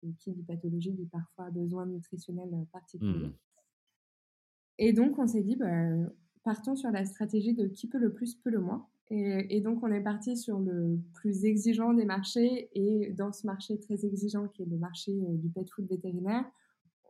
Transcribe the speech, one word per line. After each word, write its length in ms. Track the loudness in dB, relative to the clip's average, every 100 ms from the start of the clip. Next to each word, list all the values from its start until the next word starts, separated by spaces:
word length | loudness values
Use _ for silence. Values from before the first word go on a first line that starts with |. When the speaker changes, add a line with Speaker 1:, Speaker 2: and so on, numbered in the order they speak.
Speaker 1:
que 60 | -10 -10
qui 140 | -8
dit 100 | -8
pathologie 520 | -8 -6 -2 -2 -2
dit 120 | -4 -6
parfois 460 | -8 -10 -10 -8
besoin 340 | -4 -2 -2 -4
nutritionnel, 640 | -6 -10 -12 -8 -8 -6
euh, 140 | -6 -6
particulier. 560 | -10 -16 -4 -2 0 -2
Speaker 2:
Mhm. 60 | -8 _ _ _ _ _ _ _ _ _ _ _ _ _ 2
Speaker 1:
Et 140 | 6
donc, 260 | 8 6 4
on 80 | 2
s'est 160 | 2
dit, 120 | 2 0
bah, 120 | 0 2 2 2 0 -6 _ _
partons 320 | -4 -2 -2 -2
sur 140 | 0
la 160 | 0 -2
stratégie 480 | -4 0 2 2
de 140 | 2 0
qui 200 | -2 -4
peut 120 | 2
le 120 | 2
plus, 220 | 2 -6
peut 160 | -4 -2
le 120 | 0
moins. 260 | 0 -4 -8 _ _
Et, 460 | -2 0 0 2 0
et 40 |
donc, 220 | 2 0
on 80 | 0
est 100 | 0
parti 340 | 0 -2 -2 -4
sur 240 | -2 0
le 400 | 0 2 2 0 -2
plus 320 | -4 -2 2 4
exigeant 480 | 4 4 4 6
des 120 | 4 4
marchés. 680 | 0 0 4 4 2 -2
Et 400 | 0 2 4 2
dans 180 | -2 -4
ce 140 | -2 -4
marché 340 | -4 -4 -6
très 240 | -4 -2 -2
exigeant 420 | -2 -2 -2 -4
qui 160 | -6
est 20 | -4
le 140 | -2
marché, 320 | -4 -6 -4
euh, 260 | -2 0 0
du 120 | -2
pet 200 | -4 -6
food 180 | -6 -4
vétérinaire, 580 | -4 -4 -4 0 -2 -2 -10 _ _ _ _